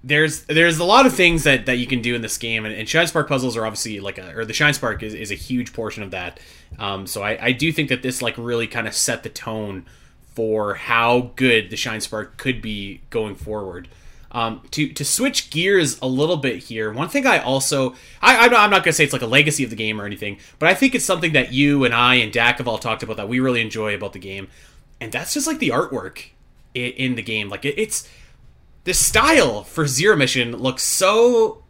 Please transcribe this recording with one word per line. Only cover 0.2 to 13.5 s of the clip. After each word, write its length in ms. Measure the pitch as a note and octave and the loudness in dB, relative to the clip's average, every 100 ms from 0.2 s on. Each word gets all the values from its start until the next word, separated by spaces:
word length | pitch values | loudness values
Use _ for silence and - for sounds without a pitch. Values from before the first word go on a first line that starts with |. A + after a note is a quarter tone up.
| D#3 - - | 2 0 -2
there's 340 | D3+ E3+ D#3+ | 4 4 4
a 40 | |
lot 220 | F3 A#3 C4 | 6 6 6
of 80 | |
things 300 | D#3+ F3 E3 | 6 4 4
that, 240 | D3 C3 A#2 | 2 2 2
that 80 | B2 | -2
you 100 | A#2+ | 0
can 160 | B2+ | -2
do 140 | A#2+ A#2+ | -2 -4
in 80 | |
this 160 | A2 - | -4 -6
game, 260 | A#2 A2+ G#2+ | -4 -4 -6
and, 80 | |
and 160 | G#2+ A2 | -8 -2
Shine 160 | D#3+ E3+ | 0 0
Spark 220 | E3 C#3+ | 0 -2
puzzles 280 | C#3 B2+ A2+ | -2 -2 -4
are 120 | A2 | -6
obviously, 320 | G#2+ A2+ G2+ | -6 -8 -8
like, 180 | G2 F#2+ | -8 -10
a, 180 | - A2+ | -12 -10
or 100 | A2+ | -6
the 80 | |
Shine 200 | A2 D3 | 0 0
Spark 300 | C#3 A#2+ G#2 | 2 -2 -4
is, 100 | A2 | -8
is 160 | G#2+ G#2 | -10 -8
a 60 | G2+ | -8
huge 380 | - B2+ A#2 | -4 -4 -4
portion 280 | - G#2+ A2 | -8 -8 -8
of 80 | G2 | -10
that. 300 | F#2 F2 - - - - - | -8 -10 -14 -20 -20 -20 -10
Um, 260 | G2+ G2 F#2+ | -8 -8 -8
so 160 | G#2+ | -6
I, 160 | G2+ A2+ | -4 -2
I 120 | A#2 | -2
do 200 | B2+ D#3 | 0 0
think 180 | D#3+ C#3+ | -2 -2
that 120 | B2+ | -2
this, 180 | C3 B2+ | -4 -4
like, 140 | A#2+ A#2 | -4 -4
really 300 | A#2 A#2 A2+ | -4 -4 -4
kinda 260 | A#2+ A2 | -6 -6
set 300 | - - A#2 | -4 -4 -4
the 80 | A2 | -8
tone 560 | - - A2 G#2 F#2+ - - - _ _ | -12 -10 -8 -8 -10 -14 -20 -20 _ _
for 400 | - A2+ A2 G#2 | -4 0 0 0
how 600 | G2 - A#2 A#2 B2 B2 - | -4 0 2 4 2 0 0
good 340 | C3 A2+ F#2 | 4 4 0
the 80 | G#2+ | -8
Shine 240 | B2 A2 | -6 -6
Spark 360 | - G#2+ G#2+ - | -8 -8 -10 -8
could 260 | C3+ A#2 | -6 -6
be 380 | A2 G#2 G2 F#2+ - | -6 -8 -10 -14 -6
going 240 | A#2 G#2+ F#2+ | -4 -4 -8
forward. 540 | G#2+ | -10